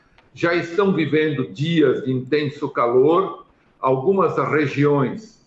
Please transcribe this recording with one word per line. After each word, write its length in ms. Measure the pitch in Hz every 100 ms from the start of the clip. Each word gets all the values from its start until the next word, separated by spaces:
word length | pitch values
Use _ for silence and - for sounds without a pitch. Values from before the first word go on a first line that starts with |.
| _ _ _
Já 180 | - 170
estão 400 | 175 147 - 196
vivendo 540 | 160 143 151 156 135 -
dias 580 | - 160 170 135 117
de 80 | 127
intenso 560 | 127 127 147 147 - 143
calor, 760 | - 120 127 143 175 - - - _ _ _
algumas 580 | 131 131 170 196 160 151
regiões 1000 | 127 143 143 139 147 143 123 - - _